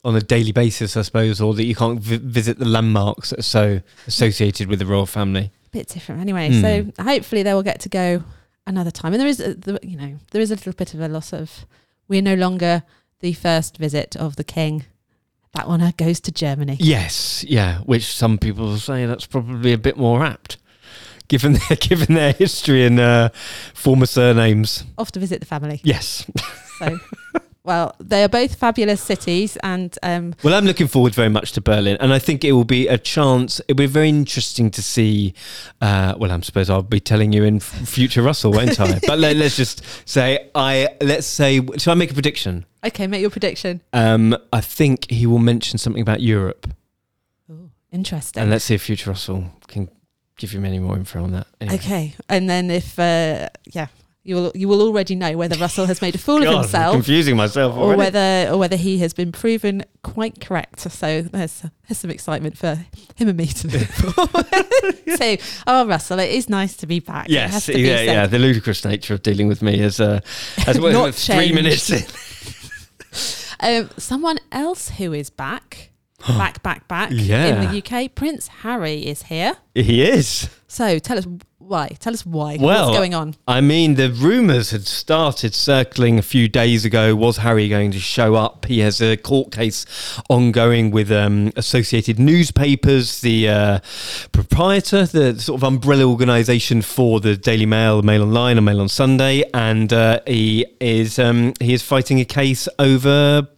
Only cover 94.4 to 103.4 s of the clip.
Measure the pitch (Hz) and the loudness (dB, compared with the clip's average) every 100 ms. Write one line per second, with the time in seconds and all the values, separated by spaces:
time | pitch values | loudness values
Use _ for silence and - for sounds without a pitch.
94.4 | - - 180 196 - 202 180 156 131 113 | 2 2 4 2 2 2 4 4 2 2
95.4 | 113 131 131 131 131 139 131 120 123 120 | -4 -2 0 2 2 4 4 4 4 4
96.4 | 113 120 - 117 104 - 120 113 107 98 | 2 0 2 0 0 2 2 4 2 0
97.4 | 120 113 107 110 110 107 104 107 104 117 | 0 2 2 2 4 4 6 4 4 2
98.4 | 123 117 104 101 98 - 135 131 135 135 | 4 4 4 2 0 0 2 4 4 2
99.4 | 151 123 113 110 110 117 113 117 - 120 | 0 0 0 0 2 4 4 2 0 0
100.4 | 110 110 120 _ 123 113 110 120 120 120 | 2 0 -2 _ 0 2 0 0 2 2
101.4 | 120 - 120 123 - 135 127 131 123 143 | 0 0 0 0 0 -2 2 0 2 0
102.4 | 139 127 - - 139 131 135 143 143 147 | 0 -2 -6 0 4 4 4 4 4 2